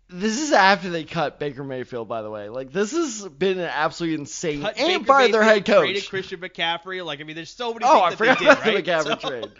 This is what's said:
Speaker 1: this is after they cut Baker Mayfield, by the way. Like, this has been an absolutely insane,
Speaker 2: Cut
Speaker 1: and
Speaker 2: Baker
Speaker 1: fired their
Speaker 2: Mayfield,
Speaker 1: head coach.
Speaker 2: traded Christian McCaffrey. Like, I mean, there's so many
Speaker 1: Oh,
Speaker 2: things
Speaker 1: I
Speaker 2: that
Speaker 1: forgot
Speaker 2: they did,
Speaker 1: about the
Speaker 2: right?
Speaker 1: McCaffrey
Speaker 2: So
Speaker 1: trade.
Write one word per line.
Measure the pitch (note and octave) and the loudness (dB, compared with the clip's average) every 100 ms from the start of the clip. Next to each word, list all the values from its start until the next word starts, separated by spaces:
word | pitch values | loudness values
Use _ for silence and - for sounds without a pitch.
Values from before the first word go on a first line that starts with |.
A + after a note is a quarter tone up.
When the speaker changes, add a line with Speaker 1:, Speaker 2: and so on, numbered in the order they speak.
| _ | _
Speaker 1:
this | F3+ G#3+ A3+ | -4 -2 -2
is | D4+ | 2
after | G#3 F#3+ G3 F3+ | 6 6 4 0
they | E3 D3 | -6 -6
cut | E3+ C#3+ - | -4 -4 -4
Baker | D3 B2+ | -8 -8
Mayfield, | C3+ B2+ A#2+ B2 A2 | -10 -8 -8 -8 -6
by | A#2 | -8
the | G#2+ | -8
way. | G#2+ G#2 | -10 -10
Like, | B2 C3+ | -10 -8
this | E3 G#3 | -4 -2
has | E4 D4 G#3+ F#3+ | -2 -4 -8 -14
been | C#3 F#3+ F#3 | -4 -2 -2
an | D#3+ | -4
absolutely | C3+ D#3+ - E3+ D3+ | -2 -2 -2 -4 -4
insane, | C#3 - E3 D3 | -8 -6 -6 -4
Speaker 2:
Cut | G#3 A3+ | -6 -2
Speaker 1:
and | D#4 F4+ | 0 0
Speaker 2:
Baker | A3 | 4
Speaker 1:
fired | C4+ A#3+ | 4 6
their | A3 | 4
Speaker 2:
Mayfield, | A3 G#3+ | 4 4
Speaker 1:
head | G#3+ | 4
coach. | G3+ D#3 | 4 4
Speaker 2:
traded | G3 - | -2 -6
Christian | F#3+ F#3 F3+ | -8 -8 -12
McCaffrey. | F3 F3+ E3 E3+ F#3 F#3 | -12 -6 -4 -4 -8 -10
Like, | E3 C#3+ | -8 -10
I | |
mean, | D#3 D#3 | -12 -14
there's | D#3+ | -14
so | - A#3+ | -10 -8
many | A3+ A#3+ | -2 4
Speaker 1:
Oh, | |
Speaker 2:
things | C#4 | 6
Speaker 1:
I | F3+ | 4
Speaker 2:
that | F#3 | 2
Speaker 1:
forgot | A3+ - | 2 4
Speaker 2:
they | D4+ | 6
did, | |
Speaker 1:
about | C4+ A3+ | 4 2
the | |
Speaker 2:
right? | G3+ E3+ | 0 0
Speaker 1:
McCaffrey | E3 D3 C#3 | -2 -2 -4
Speaker 2:
So | C4+ | -6
Speaker 1:
trade. | - - | -8 -10